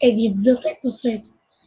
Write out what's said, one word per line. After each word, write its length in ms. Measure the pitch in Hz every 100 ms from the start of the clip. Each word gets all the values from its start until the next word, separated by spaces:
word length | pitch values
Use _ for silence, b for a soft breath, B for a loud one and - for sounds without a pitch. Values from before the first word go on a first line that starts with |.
é 80 | 247
dia 220 | 220 226
dezassete 480 | 196 220 247 311 -
do 80 | 254
sete, 420 | 233 247 214 - _ _ b